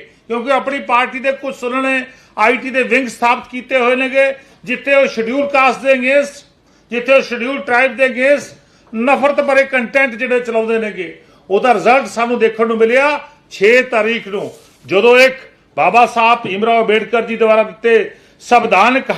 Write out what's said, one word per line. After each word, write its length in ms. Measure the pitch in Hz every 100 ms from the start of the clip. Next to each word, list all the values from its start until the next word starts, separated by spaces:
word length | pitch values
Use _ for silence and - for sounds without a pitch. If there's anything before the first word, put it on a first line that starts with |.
| - _ -
ਕਿਉਂਕਿ 240 | 233 233
ਆਪਣੀ 280 | 262 269 277
ਪਾਰਟੀ 400 | - 247 247 254
ਦੇ 120 | 262
ਕੁਛ 320 | 269 269 -
ਉਹਨਾਂ 180 | 247 262
ਨੇ 200 | 269 262 254 - _ -
ਆਈਟੀ 320 | 220 254 240
ਦੇ 140 | 262
ਵਿੰਗ 240 | 220 247 247
ਸਥਾਪਿਤ 420 | - 240 247 -
ਕੀਤੇ 280 | 247 - 262
ਹੋਏ 160 | 240 254
ਨੇਗੇ, 380 | 262 269 269 269 - _ 170
ਜਿੱਥੇ 300 | 247 277 277
ਉਹ 120 | 262
ਸ਼ਡਿਊਲ 400 | - 220 269 285
ਕਾਸਟ 340 | 269 262 190
ਦੇ 120 | 269
against, 520 | 262 247 285 277 - - _ _ _ -
ਜਿੱਥੇ 220 | 240 240
ਉਹ 80 | 269
ਸ਼ਡਿਊਲ 380 | - 233 240 277
ਟ੍ਰਾਈਬ 360 | 254 240 262 220
ਦੇ 120 | 262
against 480 | 233 262 285 - - _ _ _
ਨਫ਼ਰਤ 480 | 220 247 262 277 294
ਭਰੇ 220 | 285 269
ਕੰਟੈਂਟ 520 | 269 254 233 269 269 220
ਜਿਹੜੇ 240 | 247 247
ਚਲਾਉਂਦੇ 380 | 240 220 220 226
ਨੇਗੇ। 340 | 214 180 165 160 _ _ -
ਉਹਦਾ 240 | 196 247
ਰਿਜ਼ਲਟ 340 | 214 185 269 214
ਸਾਨੂੰ 320 | 220 233 233
ਦੇਖਣ 280 | 220 220 226
ਨੂੰ 100 | 226
ਮਿਲਿਆ 420 | 226 247 285 285 - _ _
ਛੇ 300 | - 196 247
ਤਾਰੀਖ 460 | 254 233 214 233 202
ਨੂੰ, 240 | 196 135 - _ _ 123
ਜਦੋਂ 320 | 170 233 247
ਇੱਕ 180 | 262 262 - _ _ -
ਬਾਬਾ 280 | 165 226 240
ਸਾਹਿਬ 340 | 233 226 233
ਭੀਮ 200 | 220 190 220
ਰਾਓ 160 | 233
ਅੰਬੇਡਕਰ 400 | 214 220 214 233
ਜੀ 140 | 220 226
ਦੁਆਰਾ 260 | 220 220
ਦਿੱਤੇ 480 | 214 - 226 226 180 - _ _
ਸੰਵਿਧਾਨਕ 720 | - 240 220 185 220 254 -